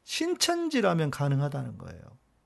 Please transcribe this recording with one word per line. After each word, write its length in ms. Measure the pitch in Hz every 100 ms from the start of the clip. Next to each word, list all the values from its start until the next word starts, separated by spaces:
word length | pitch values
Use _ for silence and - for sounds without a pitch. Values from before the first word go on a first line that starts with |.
신천지라면 1080 | - - 330 349 - 339 330 277 196 165 151
가능하다는 640 | - 143 139 143 143 123 104
거예요. 220 | 85 85 - 120 _ _